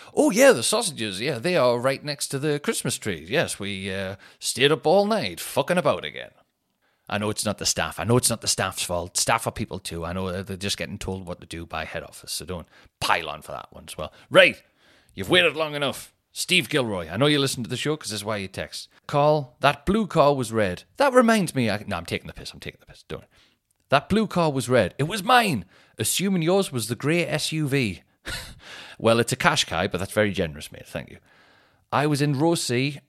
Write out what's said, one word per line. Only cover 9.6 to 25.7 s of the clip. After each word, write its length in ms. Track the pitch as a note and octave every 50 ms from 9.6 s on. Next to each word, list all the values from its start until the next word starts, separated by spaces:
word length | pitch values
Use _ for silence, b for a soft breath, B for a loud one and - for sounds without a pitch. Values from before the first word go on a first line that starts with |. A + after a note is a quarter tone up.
| G#2 - D#2 F#2
too. 260 | - - F2 E2 E2
I 60 | E2+
know 320 | F2+ F#2+ F#2+ F#2 F2 G2 F#2+
they're 140 | G2 G2
just 200 | F2 G2 G2 -
getting 220 | - E2 - G2 -
told 260 | - G#2 F#2+ F#2+ F#2
what 140 | E2+ F2+ -
to 80 | E2
do 180 | - E2 E2 E2+
by 200 | - D#2+ D#2+ D#2
head 180 | - - D#2+ D2
office, 300 | - - - - - -
so 120 | - D#2
don't 220 | E2+ F2+ E2 E2 _ b b b b b -
pile 300 | - - G2 F2 D#2+ D2
on 120 | D2 D#2
for 120 | - - C#2+
that 180 | A#1+ - -
one 140 | - D#2 D#2
as 100 | - -
well. 140 | D#2+ D2+ - B B B B
Right, 320 | - F#3 F#3 C#3+ G2+ - _ _ b b b b b b b b b
you've 160 | F#2+ F#2 A#2
waited 260 | F3 F3+ F3 D#3 C3+
long 180 | D#3 D#3 D3+ D3
enough. 400 | C#3+ C#3+ B2+ - - - - _ _ _ _ -
Steve 360 | - - - F#3 F3 A#2+ -
Gilroy, 400 | D3+ C#3+ B2 A2 G2 F2+ E2 D#2
I 80 | E2+
know 80 | A2+ C#3+
you 140 | D3+ D3 C#3
listen 240 | C#3 C3+ - C3 A2
to 60 | -
the 80 | B2+
show 200 | A#2 - D3 D#3
'cause 140 | D3 - -
that's 140 | G#2+ G2+ G#2
why 120 | A2+ A2
you 100 | G2+ F#2+
text. 420 | F2+ - G2+ D#2 - - - - - b b b
"Carl, 480 | - D3 C#3+ D3 D3+ D#3 D3+ C3+ - _ -
that 240 | C3+ C#3 D3 - -
blue 200 | F3 G3+ A3+ G#3
car 300 | D3+ - E3 C#3 D3 D3
was 160 | C3 A#2+ G#2+
red." 320 | A2+ A2 G#2 F#2 F2 - - _ _
That 160 | - C#4 C#4 B3
reminds 420 | B3+ A#3 A3+ A3+ G#3+ F3 - -
me, 140 | C3+ A#2 G#2+
I, 140 | F#2+ G#2 G#2
no, 80 | G2+ F#2+
I'm 100 | E2+ F2+
taking 220 | - G#2 E2+ -
the 60 | D#2 -
piss. 180 | - - -
I'm 80 | - C#2
taking 220 | - D#2 - _
the 40 | _
piss. 180 | - - - -
Don't 140 | - D#2 -
worry. 80 | - _ b b b b b b b b b _ _ -
"That 200 | C3 C#3 - -
blue 180 | F#3+ A3 A3
car 240 | - - F3+ E3 D#3
was 180 | C3 C3+ A#2 A#2+
red. 240 | B2+ A#2 F#2+ E2+ - -
It 80 | C#3
was 160 | E3 G#3+ G#3 F3+
mine. 420 | B3 B3+ A#3+ A3+ F#3+ C3+ G2 - b